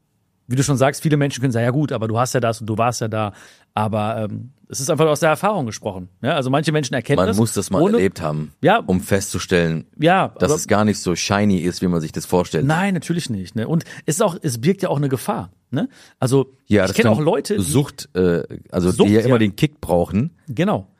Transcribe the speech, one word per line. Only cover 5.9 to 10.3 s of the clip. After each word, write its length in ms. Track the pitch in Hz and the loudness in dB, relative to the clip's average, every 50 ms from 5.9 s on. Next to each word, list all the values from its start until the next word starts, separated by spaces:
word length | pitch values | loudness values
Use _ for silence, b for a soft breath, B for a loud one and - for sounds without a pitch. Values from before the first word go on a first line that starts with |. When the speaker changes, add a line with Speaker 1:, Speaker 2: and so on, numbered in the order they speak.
| 92 95 92 90 _ _ | -8 -8 -10 -14 _ _
Speaker 1:
Ja? 120 | 117 135 170 | -4 -2 -2
Also 160 | 147 123 131 | -2 0 0
manche 220 | 135 147 139 160 | 0 0 0 0
Menschen 220 | 151 151 143 135 147 | 0 -2 -2 -2 -4
erkennen 240 | 131 - - 139 107 | -4 -2 0 2 2
Speaker 2:
Man 100 | 92 - | 2 2
Speaker 1:
das 80 | 196 | 2
Speaker 2:
muss 160 | 107 117 110 - | 2 2 2 0
das 160 | 104 95 - | -4 -2 0
mal 100 | 98 90 | 2 2
Speaker 1:
ohne 180 | 165 208 220 233 | 4 4 4 2
Speaker 2:
erlebt 220 | - 190 - - | 2 0 0 -4
haben, 320 | 80 76 76 76 76 71 - _ | -4 -4 -4 -4 -6 -8 -6 _
Speaker 1:
Ja. 180 | 127 160 214 233 | 2 2 2 2
Speaker 2:
um 220 | - - 92 85 | 2 0 0 0
festzustellen, 840 | - - 101 98 - - - 87 - - 92 87 85 82 80 76 - _ _ | 0 0 -2 -2 -2 -4 -6 -8 -2 0 2 2 2 2 0 -4 -6 _ _
Speaker 1:
Ja, 320 | - 147 165 185 190 151 117 | 0 2 2 4 4 2 -2